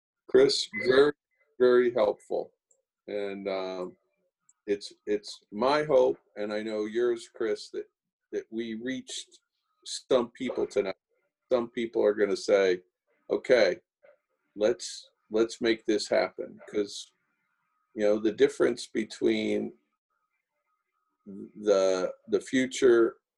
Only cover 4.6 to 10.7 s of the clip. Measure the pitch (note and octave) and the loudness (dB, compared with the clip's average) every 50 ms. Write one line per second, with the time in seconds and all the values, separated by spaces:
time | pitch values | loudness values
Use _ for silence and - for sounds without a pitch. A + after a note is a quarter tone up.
4.6 | - - - - - - - _ - - G#3 G#3 - - - - _ - - G#3 | -6 -6 -6 -6 -6 -12 -20 _ -8 -6 -6 -6 -6 -10 -20 -20 _ -12 -6 -4
5.6 | B2 C3 D3 D3+ D3+ D#3 C#3+ B2+ B2+ B2+ - - _ _ - - G#2 G#2+ G#2+ G#2 | -2 0 0 0 0 2 2 2 2 2 0 -4 _ _ -12 -10 -8 -6 -6 -6
6.6 | G#2+ A2 A2 G#2+ G#2+ G#2+ G#2+ A#2 A#2+ A#2+ A#2 A#2 - - - - A#2 G#2+ G#2 - | -6 -6 -6 -6 -6 -4 -4 -2 -2 -2 -2 -4 -8 -14 -10 -6 -4 -4 -4 -6
7.6 | - - - - - _ _ _ _ _ _ _ _ _ - G2+ - - A2+ A2+ | -8 -12 -12 -12 -12 _ _ _ _ _ _ _ _ _ -10 -10 -10 -8 -8 -8
8.6 | A#2 A2+ A2 A2 A#2+ B2+ C3 B2+ B2 - - - - _ _ _ _ _ _ _ | -8 -8 -8 -8 -8 -8 -8 -8 -10 -12 -14 -14 -14 _ _ _ _ _ _ _
9.6 | _ _ _ _ - - - - - - C#3 B2 A#2 A#2 - - C3+ A#2+ - A2 | _ _ _ _ -16 -14 -14 -8 -2 2 2 2 2 0 -6 -8 -8 -6 -4 -4
10.6 | A2+ - | -4 -4